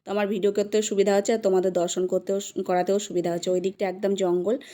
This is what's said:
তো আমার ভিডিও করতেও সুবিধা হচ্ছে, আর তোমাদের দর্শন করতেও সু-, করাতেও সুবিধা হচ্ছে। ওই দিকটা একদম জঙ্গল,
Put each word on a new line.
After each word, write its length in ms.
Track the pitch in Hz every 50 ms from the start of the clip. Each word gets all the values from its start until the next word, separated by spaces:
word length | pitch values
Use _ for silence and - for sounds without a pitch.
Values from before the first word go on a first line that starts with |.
| -
তো 60 | -
আমার 180 | 196 208 208 196
ভিডিও 240 | 220 196 185 202 202
করতেও 300 | 208 202 208 220 214 214
সুবিধা 320 | - 214 196 190 208 196
হচ্ছে, 180 | 202 202 - 233
আর 60 | 226
তোমাদের 340 | 220 196 190 185 180 190 175
দর্শন 340 | 180 170 175 - 180 185
করতেও 340 | 180 190 185 185 - 196 196
সু-, 220 | 202 - - - 190
করাতেও 360 | - 185 180 180 - 196 202
সুবিধা 340 | 202 - 175 180 170 175 170
হচ্ছে। 180 | 175 - 185
ওই 100 | 180 180
দিকটা 280 | 180 190 190 - 202 185
একদম 260 | 185 190 214 196 196
জঙ্গল, 440 | 190 190 175 175 180 175 196 240 - - -